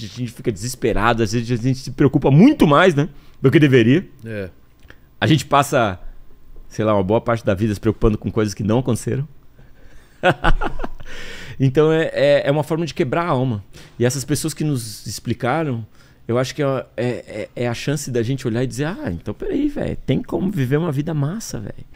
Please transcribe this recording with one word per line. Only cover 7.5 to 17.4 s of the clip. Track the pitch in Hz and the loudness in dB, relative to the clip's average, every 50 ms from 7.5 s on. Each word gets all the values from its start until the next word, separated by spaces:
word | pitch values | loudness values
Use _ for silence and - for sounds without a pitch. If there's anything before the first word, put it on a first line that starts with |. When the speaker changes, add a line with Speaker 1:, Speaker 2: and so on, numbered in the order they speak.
| 98 | 0
Speaker 1:
vida | 90 110 110 104 | 0 0 -2 -2
se | - | -2
preocupando | - 110 101 - - 110 104 | -2 -2 0 2 2 2 2
com | - - 101 | 0 -4 -4
coisas | - 117 110 104 101 | -2 0 -2 -2 -2
que | - 104 | -2 -2
não | 98 110 127 | 0 0 0
aconteceram. | 131 131 113 - - 123 113 123 147 - - - - - - - - - - - - - - - - - _ - - | 0 -2 -4 -4 -4 -4 -4 -4 -6 -8 -12 -18 -20 -20 -20 -20 -20 -20 -20 -20 -20 -20 -20 -20 -20 -20 _ -2 0
<laughs> | 180 - - - 165 - - - - - - - - - - - - - - - - - - - - - - | 0 0 2 4 4 4 4 2 -2 -2 -4 -4 -4 -6 -8 -10 -12 -12 -10 -12 -12 -12 -14 -14 -12 -4 0
Então | 135 135 127 156 151 156 | 0 2 4 4 4 4
é, | 160 160 160 - - | 4 2 0 -2 0
é, | 98 135 143 143 135 - | 2 2 4 4 4 2
é | - | 2
uma | 143 156 143 | 0 0 0
forma | - 170 160 170 | -2 -2 -4 -4
de | 147 - | -4 -2
quebrar | - 175 123 - 170 170 | -4 -2 -2 -2 -2 -2
a | 175 | 0
alma. | 151 127 131 131 113 101 - - - - - - - - | 0 0 0 0 -2 -4 -8 -12 -18 -20 -20 -12 -4 -2
E | 117 | 0
essas | 123 123 139 120 | 0 0 -2 -4
pessoas | - 147 - - 160 - | -4 -4 -2 -2 -4 -4
que | - 151 | -4 -2
nos | 151 143 123 113 107 107 - - | -2 -2 -2 -6 -8 -12 -12 -12
explicaram, | - 104 - - 120 113 - - 120 139 160 165 147 123 113 110 - _ - - - _ _ - | -12 -12 -8 -6 -6 -6 -4 -2 -2 -2 -2 -2 -2 -4 -6 -8 -12 _ -20 -20 -20 _ _ -6
eu | - 113 | -2 -2
acho | 127 170 - - | -2 -2 -2 -4
que | - 143 | -4 -2
é, | 139 135 127 - - _ | -2 -2 -4 -6 -8 _
é, | - 120 | -6 -4
é, | - 117 92 - - 92 107 | -4 -4 -6 -10 -12 -12 -12